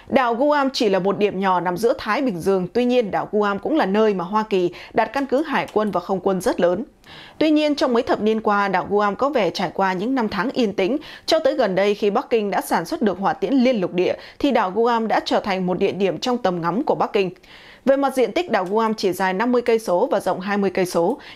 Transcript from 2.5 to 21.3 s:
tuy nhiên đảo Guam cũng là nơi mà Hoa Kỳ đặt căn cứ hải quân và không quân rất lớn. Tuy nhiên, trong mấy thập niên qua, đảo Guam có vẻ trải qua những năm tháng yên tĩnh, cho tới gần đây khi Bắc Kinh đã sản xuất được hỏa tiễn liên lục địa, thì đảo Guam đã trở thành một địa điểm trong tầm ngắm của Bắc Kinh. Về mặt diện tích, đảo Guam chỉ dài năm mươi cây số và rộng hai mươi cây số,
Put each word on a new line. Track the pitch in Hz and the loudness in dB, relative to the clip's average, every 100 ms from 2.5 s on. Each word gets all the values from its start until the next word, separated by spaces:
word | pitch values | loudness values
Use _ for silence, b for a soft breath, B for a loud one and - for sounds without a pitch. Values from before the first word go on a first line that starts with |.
| 196 185 | 0 0
tuy | 233 247 | 0 2
nhiên | 247 208 | 2 0
đảo | 165 147 | -4 -2
Guam | 208 202 196 | 0 0 -2
cũng | - 302 | -2 0
là | 190 | 2
nơi | 208 220 | 2 2
mà | 185 | 0
Hoa | 175 214 | -2 -2
Kỳ | 214 190 175 B B | 0 0 0 B B
đặt | 226 220 | -2 0
căn | 277 269 | -2 0
cứ | 254 | 0
hải | 311 226 147 | 0 -2 -2
quân | 208 214 | -2 0
và | 175 | -2
không | - 190 | -2 -2
quân | 196 185 | 0 0
rất | 180 - | -2 0
lớn. | 175 180 285 _ B B B - | 0 0 -4 _ B B B 0
Tuy | 311 | 2
nhiên, | 302 302 294 | 4 2 2
trong | 285 | 2
mấy | 233 | 2
thập | 262 247 | 2 0
niên | 208 220 | 2 0
qua, | 220 202 202 | 2 0 2
đảo | 180 175 | 0 0
Guam | 202 208 196 | 2 2 0
có | 269 | 0
vẻ | 247 185 | 2 0
trải | - 175 | -2 -4
qua | - 190 | 0 0
những | 185 214 269 | 0 -2 -2
năm | 208 | -2
tháng | 196 220 | -2 -2
yên | - 220 | 0 0
tĩnh, | 196 190 285 B B - | 0 0 -2 B B 0
cho | 320 | 2
tới | 277 302 | 2 2
gần | 214 180 | 0 2
đây | 202 208 | 2 2
khi | 208 | 0
Bắc | 214 294 | 0 0
Kinh | 233 202 | 0 0
đã | 226 | -4
sản | 285 226 175 | -2 -2 -2
xuất | 320 | -2
được | 208 180 | -2 0
hỏa | 190 | -2
tiễn | 156 190 | -2 0
liên | 269 247 240 | 4 4 2
lục | 175 | 0
địa, | 175 185 - B B | 0 0 -2 B B
thì | 285 | 0
đảo | 240 185 | 2 2
Guam | 196 233 226 220 | 0 2 0 0
đã | 247 - | -2 0
trở | 226 | -2
thành | 214 185 185 | 0 -2 -2
một | 180 | 0
địa | 190 | 0
điểm | 175 196 156 | 0 -2 -2
trong | 247 247 | -4 -2
tầm | - 180 | -2 -2
ngắm | 170 190 | -2 -2
của | 311 165 | 0 0
Bắc | 220 | 0
Kinh. | 208 185 - B B B B - | 0 -2 -6 B B B B 0
Về | 269 | 2
mặt | 277 262 | 2 0
diện | 240 | 0
tích, | 330 359 | 0 -2
đảo | 208 185 | -2 0
Guam | 214 220 | 0 0
chỉ | 214 196 | 0 -2
dài | 180 190 | 0 -2
năm | 185 247 | 0 0
mươi | 247 | 0
cây | 233 226 | 2 0
số | 220 175 262 | 0 0 2
và | 202 | 0
rộng | 190 185 | 0 -4
hai | 190 202 | -2 0
mươi | 196 | 0
cây | 185 180 | 0 0
số, | 180 170 285 B | 0 0 -2 B